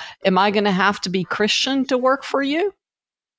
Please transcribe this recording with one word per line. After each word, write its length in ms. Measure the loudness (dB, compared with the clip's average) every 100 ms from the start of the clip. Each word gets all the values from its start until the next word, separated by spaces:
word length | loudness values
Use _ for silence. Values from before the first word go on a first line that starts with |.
| -8 -4
am 140 | 0 2
I 120 | 2
gonna 220 | 2 2
have 300 | 2 2 0
to 80 | -2
be 160 | -4 -4
Christian 580 | -2 0 0 0 -2 0
to 100 | 0
work 260 | 2 0
for 180 | -2 -2
you? 320 | 0 0 -2 -6 _ _ _ _ _